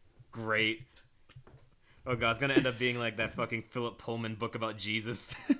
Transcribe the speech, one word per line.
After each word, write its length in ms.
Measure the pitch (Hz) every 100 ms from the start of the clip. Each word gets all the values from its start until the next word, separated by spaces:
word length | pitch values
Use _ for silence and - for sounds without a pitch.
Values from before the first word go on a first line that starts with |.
| - - -
Great. 480 | 113 110 110 110 113 - - - _ - 127 - - - - _ - 127
Oh 120 | 120
god, 140 | 117
it's 80 | 113
gonna 160 | 139 131
end 120 | 127
up 100 | 117
being 220 | 123 120
like 160 | 117 107
that 160 | 110
fucking 280 | 117 113 113 -
Philip 280 | 127 117 -
Pullman 380 | - 117 113 107
book 200 | 113 113
about 220 | 110 110
Jesus. 640 | 104 110 107 123 - - -